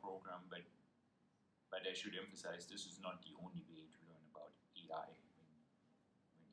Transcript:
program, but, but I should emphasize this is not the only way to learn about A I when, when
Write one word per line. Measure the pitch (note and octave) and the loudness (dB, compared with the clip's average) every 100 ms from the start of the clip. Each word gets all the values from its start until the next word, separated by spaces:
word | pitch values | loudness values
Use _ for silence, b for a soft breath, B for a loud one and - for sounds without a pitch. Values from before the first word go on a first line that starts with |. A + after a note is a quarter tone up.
program, | G2 F#2+ F#2+ F2+ F2+ | 2 0 0 -2 0
but, | F2+ F2 - - - - - - - - - - | -2 -2 -14 -20 -20 -20 -20 -20 -20 -20 -20 0
but | F#2 F#2+ | 4 6
I | F2+ | 6
should | G#2 | 4
emphasize | G2+ F#2+ F#2 F2 F2 - | 4 0 0 2 2 0
this | G2+ | 0
is | F2 - | -2 2
not | F#2+ F2+ | 2 2
the | - D3 | -4 -4
only | F3 E3+ E3 | 0 0 -2
way | E2 D#3 | -6 -8
to | D#2+ - | -12 -14
learn | D#2+ D2+ | -14 -12
about | D#2 D2+ - - E2+ | -8 -8 -10 -14 -10
A | E2+ | 2
I | D#2+ D#2+ | 2 2
when, | - - - - - - - - - - - - - | -4 -14 -18 -18 -20 -20 -20 -20 -20 -20 -20 -20 -20
when | - | -18